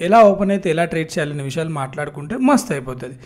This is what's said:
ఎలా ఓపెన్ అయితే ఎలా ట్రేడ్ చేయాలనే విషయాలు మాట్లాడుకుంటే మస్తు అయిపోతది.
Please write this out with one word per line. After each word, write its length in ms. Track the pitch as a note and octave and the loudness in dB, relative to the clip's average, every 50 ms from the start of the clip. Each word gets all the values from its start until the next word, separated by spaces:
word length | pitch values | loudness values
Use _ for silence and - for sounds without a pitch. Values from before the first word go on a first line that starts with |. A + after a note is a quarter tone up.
ఎలా 180 | D#3+ F3+ G3+ A#3 | -2 4 6 8
ఓపెన్ 300 | A3 G3+ G3 F#3 G3+ G3 | 8 8 6 4 0 0
అయితే 180 | G3 G3 G3 F#3 | -2 -2 0 -2
ఎలా 160 | D#3+ E3 E3+ | 0 0 0
ట్రేడ్ 260 | E3 D#3+ E3 D#3+ D#3 - | -2 -2 -4 -4 -4 -4
చేయాలనే 300 | F3 D#3 D3 D3 D3 C#3 | -4 -4 -4 -4 -6 -8
విషయాలు 260 | C#3 B2+ D#3+ D#3+ D#3+ | -6 -6 -6 -6 -6
మాట్లాడుకుంటే 680 | D#3+ D3 C3+ C3+ C3+ D3 D3 D3 D3 D3 C#3+ D3 A3 B3+ | -4 -6 -6 -8 -6 -8 -8 -8 -8 -12 -10 -8 -6 0
మస్తు 360 | B3+ C4 D4 - - - D#3 | 2 4 4 4 2 0 -6
అయిపోతది. 420 | C#3 B2 C3 B2+ B2 - B2+ C3 - - | -6 -6 -8 -10 -10 -10 -14 -14 -16 -20